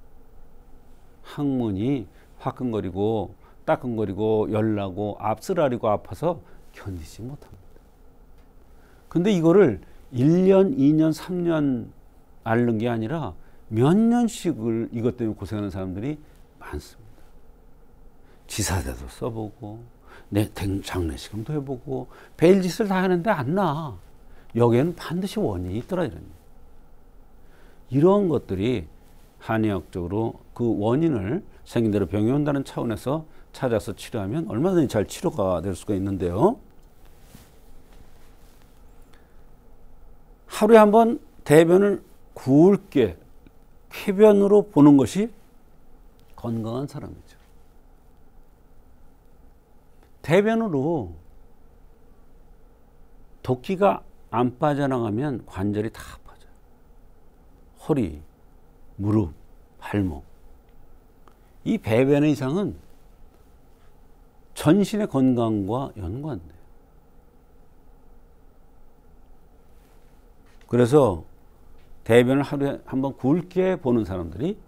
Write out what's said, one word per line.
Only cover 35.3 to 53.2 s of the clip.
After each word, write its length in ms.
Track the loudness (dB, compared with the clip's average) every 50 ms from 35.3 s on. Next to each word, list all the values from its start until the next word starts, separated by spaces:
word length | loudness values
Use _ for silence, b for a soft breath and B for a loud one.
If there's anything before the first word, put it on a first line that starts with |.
| -2 -2 0 0 0 -2
될 160 | -2 -6 -6
수가 180 | -6 -6 -6 -4
있는데요. 600 | -4 -2 -4 -4 -4 -4 -4 0 2 2 2 2 -2 -8 -20 -20 -20 -20 -20 -20 -20 -20 -20 -20 -20 -20 -20 -20 -20 -20 -20 -20 -20 -20 -20 -20 -20 -20 -20 -20 -20 -20 -20 -20 -20 -20 -20 -20 -20 -20 -20 -20 -20 -20 -20 -20 -20 -20 -20 -20 -20 -20 b b b b b b b b b -20 -20 _ -20 -20 -20 -20 -20 -20 -20 -20 -20 -20 -20 -20 -20 -20 -20 -20
하루에 320 | -14 -2 0 6 8 10 10
한 120 | 10 8
번 300 | 8 6 4 4 0 -4 -8 -14 -20 -10 2
대변을 580 | 6 6 8 8 8 6 6 4 4 2 -2 -6 -12 -20 -20 -20 -20
굵게 840 | -20 -8 0 4 6 8 8 8 6 4 0 -2 2 2 2 2 0 -6 -18 -20 -20 -20 -20 -20 -20 -20 -20 -20 -20 -20 -20 -18
쾌변으로 800 | -16 -8 -6 -4 4 6 8 8 8 6 6 6 4 4 4 4
보는 260 | 6 8 8 10 10
것이 340 | 8 6 2 0 -2 -4 -4 -6 -12 -20 -20 -20 -20 -20 -20 -20 -20 -20 -20 -20 -20 -20 -20 -20 -20 -20 -20 -18
건강한 520 | -12 -8 -8 -6 -6 -6 -6 -8 -8 -8
사람이죠. 500 | -10 -12 -14 -14 -16 -16 -20 -20 -20 -20 -20 -20 -20 -20 -20 -20 -20 _ -20 -20 -20 -20 -20 -20 -20 -20 -20 -20 -20 -20 -20 -20 -20 -20 -20 -20 -20 -20 -20 -20 -20 -20 -20 -20 -20 -20 -20 -20 -20 -20 -20 -20 -20 -20 -20 _ _ -20 -20 -20 -20 -20 -20 -20 -20 -20 -12
대변으로 920 | -2 2 2 2 2 2 0 -2 -2 -2 -2 -2 -2 -2 -4 -4 -6 -8 -12 -16 -20 -20 -20 -20 -20 -20 -20 -20 -20 -20 -20 -20 -20 -20 -20 -20 -20 -20 -20 -20 -20 -20 -20 -20 -20 -20 -20 -20 -20 -20 -20 -20 -20 -20 -20 -20 -20 -20 -20 -20